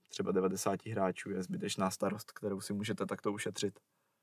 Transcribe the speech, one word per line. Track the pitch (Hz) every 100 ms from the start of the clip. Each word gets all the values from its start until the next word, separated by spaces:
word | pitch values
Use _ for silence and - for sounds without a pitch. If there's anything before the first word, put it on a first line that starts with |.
| _
třeba | - 101
devadesáti | 98 92 92 101 95 -
hráčů | 107 92 90 -
je | 95
zbytečná | 92 95 98 - 95
starost, | - 98 107 -
kterou | - 104 98
si | -
můžete | 101 104 101 98
takto | 98 107
ušetřit. | 104 110 104 101 - _ _ _ _